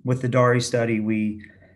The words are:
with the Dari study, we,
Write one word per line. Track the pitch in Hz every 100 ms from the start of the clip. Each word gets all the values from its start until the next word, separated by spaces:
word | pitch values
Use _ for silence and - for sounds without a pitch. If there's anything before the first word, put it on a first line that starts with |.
with | 127 127
the | 123
Dari | 127 123 123
study, | 120 120 117 110
we, | 107 110 107 107 - - -